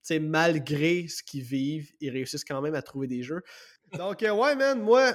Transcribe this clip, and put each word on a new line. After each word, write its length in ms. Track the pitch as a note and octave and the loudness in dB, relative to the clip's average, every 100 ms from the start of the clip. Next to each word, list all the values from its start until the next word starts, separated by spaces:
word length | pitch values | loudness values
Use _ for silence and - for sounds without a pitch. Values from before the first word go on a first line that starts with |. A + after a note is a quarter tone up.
sais, 180 | - D#3+ | -4 -2
malgré 880 | D#3 D#3 E3+ D#3 C3+ D3 D#3+ F3 E3+ | 0 4 4 2 0 0 2 2 -2
ce 160 | - | -10
qu'ils 200 | - C#3+ | -12 -12
vivent, 500 | B2 C3+ C3+ D#3 D3 _ | -6 -4 -2 -4 -10 _
ils 80 | C#3+ | -8
réussissent 340 | C3 B2+ C#3+ | -6 -6 -8
quand 180 | - C#3 | -8 -6
même 140 | D3 D3+ | -4 -4
à 60 | |
trouver 260 | - C#3 C3+ | -6 -8 -6
des 160 | B2 | -6
jeux. 200 | B2 E3+ - - - _ _ E3 | -6 -8 -10 -20 -20 _ _ -8
Donc, 260 | F#3 G3+ | -8 -2
euh, 80 | A3 | 0
ouais, 260 | G#3 C#4 C#4 | 2 2 2
man, 240 | C4+ C4 | 2 2
moi, 320 | G#3+ B3 B3+ | 4 6 6